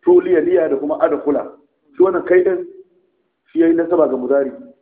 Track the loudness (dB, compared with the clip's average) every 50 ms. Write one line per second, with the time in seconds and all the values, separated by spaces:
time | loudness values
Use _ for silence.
0 | _ 4 4 4 4 2 0 0 0 2 0 0 0 0 -4 -4 -4 -6 -2 -2
1 | 0 -2 -2 -2 -4 -4 -4 -4 -6 -10 -16 _ _ _ _ _ _ _ _ -2
2 | 0 0 0 -4 -2 2 2 2 2 2 -2 -4 -6 -12 -16 -20 -20 _ _ _
3 | _ _ _ _ _ _ _ _ _ _ _ 0 2 2 2 0 0 -2 0 0
4 | 0 0 0 -6 -4 -2 -2 -2 -2 -4 -8 -14 -20 -20 -20 _